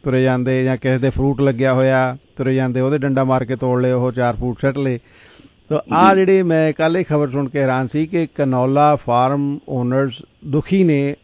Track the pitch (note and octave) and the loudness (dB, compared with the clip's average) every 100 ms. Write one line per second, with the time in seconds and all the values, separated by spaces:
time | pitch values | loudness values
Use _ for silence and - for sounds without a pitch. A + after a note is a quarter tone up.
0 | C#3+ B2+ C3 B2+ B2 C3 C3 B2+ C3 C3 | 0 0 2 0 0 0 0 -2 -2 0
1 | C3+ B2+ C#3 C3 C#3 A#2+ C3 B2+ C3 C3 | 0 0 -2 2 0 2 0 2 2 2
2 | B2+ C3 _ - C3 C3 B2+ B2 C3 D3 | 0 -4 _ -6 -2 0 0 0 0 0
3 | C#3 C3 C3 B2+ A#2+ B2+ C3 B2 B2+ B2+ | 0 0 0 0 -2 -4 -2 0 0 0
4 | B2+ B2 A#2+ A2+ B2 A2+ C3+ C3+ C3+ A#2+ | -2 -2 -2 -2 -6 -2 -4 -2 -4 -4
5 | _ - - - - _ _ D3+ - D#3+ | _ -20 -20 -20 -20 _ _ -6 -2 4
6 | F#3+ F#3+ F#3+ F#3+ F3 D#3+ D#3 D3+ D#3+ F3 | 4 4 4 2 2 2 0 0 0 0
7 | F3 D3+ D3 C3+ C#3 C#3 C3+ B2+ C3 D3 | -2 -2 0 -2 -4 -2 0 0 -2 -4
8 | D#3+ E3+ D#3+ - C#3 B2+ B2+ C#3+ D3 D3 | -2 -4 -4 -2 -2 0 0 4 4 2
9 | - A#2+ C3 C#3+ C#3+ C#3+ - C3+ A#2+ C3 | 0 0 0 0 -4 -6 -6 -4 -2 0
10 | C#3 A#2+ - _ D3+ C#3+ - F#3+ F3+ C#3+ | -2 -6 -20 _ -4 -4 0 2 4 2
11 | C#3 - | -2 -6